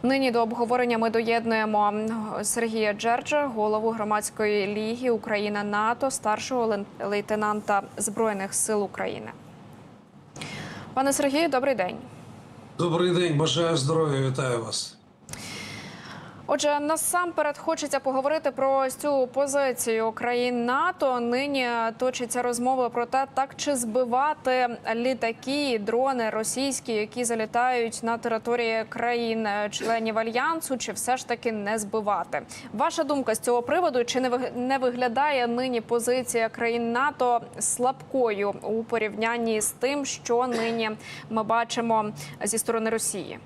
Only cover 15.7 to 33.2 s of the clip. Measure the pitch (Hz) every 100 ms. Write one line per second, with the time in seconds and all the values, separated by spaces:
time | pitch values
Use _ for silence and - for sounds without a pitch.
15.7 | - - - - - - - - 302 294
16.7 | 285 294 311 - 349 349 330 294 285 -
17.7 | 220 285 277 269 262 269 311 294 262 269
18.7 | 269 262 254 294 277 254 254 277 277 269
19.7 | 247 - 220 220 220 240 240 247 247 233
20.7 | 262 339 359 285 247 233 240 285 277 247
21.7 | 233 226 226 254 254 240 247 247 240 247
22.7 | 262 240 240 240 269 269 262 277 - 294
23.7 | 277 233 226 247 247 285 311 262 254 247
24.7 | 233 - 226 240 262 233 226 - 277 285
25.7 | 226 202 226 269 254 220 214 220 254 277
26.7 | 254 - 220 214 240 240 233 220 233 247
27.7 | 247 226 220 226 233 233 226 226 240 233
28.7 | 226 220 226 233 240 233 226 214 202 208
29.7 | 202 - 226 220 220 226 233 285 330 -
30.7 | 254 - 196 - 254 - 233 233 220 202
31.7 | 220 208 220 208 190 175 147 - - 254
32.7 | 208 302 330 277 285